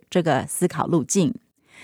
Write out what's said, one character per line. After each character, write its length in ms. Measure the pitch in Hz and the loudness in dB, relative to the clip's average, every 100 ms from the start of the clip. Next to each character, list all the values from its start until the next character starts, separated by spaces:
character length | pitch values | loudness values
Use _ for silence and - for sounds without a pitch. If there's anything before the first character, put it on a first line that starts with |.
| - | -2
这 100 | 190 | 0
个 240 | 165 131 - | 2 0 -2
思 180 | - 180 | -2 -2
考 220 | 160 - | -2 0
路 160 | 165 | 0
径， 300 | 127 196 151 - _ _ _ - | 0 0 0 -2 _ _ _ -20